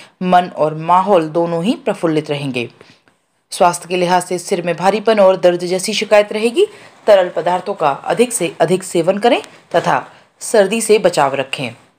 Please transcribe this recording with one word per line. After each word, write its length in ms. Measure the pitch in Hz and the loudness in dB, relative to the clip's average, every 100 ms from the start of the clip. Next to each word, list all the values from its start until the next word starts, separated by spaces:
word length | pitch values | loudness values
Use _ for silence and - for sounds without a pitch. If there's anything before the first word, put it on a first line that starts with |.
| - _ | -16 _
मन 240 | 185 180 180 | 0 2 2
और 260 | - 151 156 | -2 -4 -4
माहौल 500 | 160 175 190 196 156 | 0 2 4 2 2
दोनों 340 | 156 170 170 | -2 -2 -2
ही 120 | 175 320 | -2 -2
प्रफुल्लित 540 | - 196 170 151 151 | -4 -4 -2 -2 -2
रहेंगे। 380 | 143 139 123 113 - - _ _ _ _ _ _ | -6 -6 -6 -8 -12 -20 _ _ _ _ _ _
स्वास्थ्य 380 | - 180 170 165 | 0 0 0 -4
के 80 | 180 | -2
लिहाज 260 | 175 180 | 0 0
से 140 | 180 180 | 0 -6
सिर 220 | - 190 | -4 -4
में 140 | 175 165 | -4 0
भारीपन 440 | 180 202 208 214 | 0 0 0 4
और 180 | 190 190 | 4 4
दर्द 220 | 175 175 | 2 2
जैसी 320 | 180 185 185 | -2 -4 -4
शिकायत 400 | 208 208 208 208 | -6 2 2 2
रहेगी। 320 | 208 220 247 415 - - - - | -2 -2 0 0 -2 -20 -6 2
तरल 220 | 202 180 | 4 4
पदार्थों 440 | 175 165 180 175 | -2 -2 -2 -4
का 160 | 196 151 | -2 -2
अधिक 440 | 135 - 175 247 | -2 -4 0 0
से 180 | - 170 - | -2 -6 -2
अधिक 220 | 165 185 | 0 0
सेवन 340 | 185 180 165 202 | -2 -2 0 0
करें 240 | 233 320 - - _ 170 | 2 0 -2 -18 _ -2
तथा 300 | 165 143 - - _ _ | 0 -2 -4 -16 _ _
सर्दी 400 | - 226 190 226 | 0 2 2 0
से 160 | 226 214 | 2 2
बचाव 360 | 190 - 143 135 | 2 2 0 0
रखें। 360 | 131 - 127 113 _ | -6 -6 -10 -12 _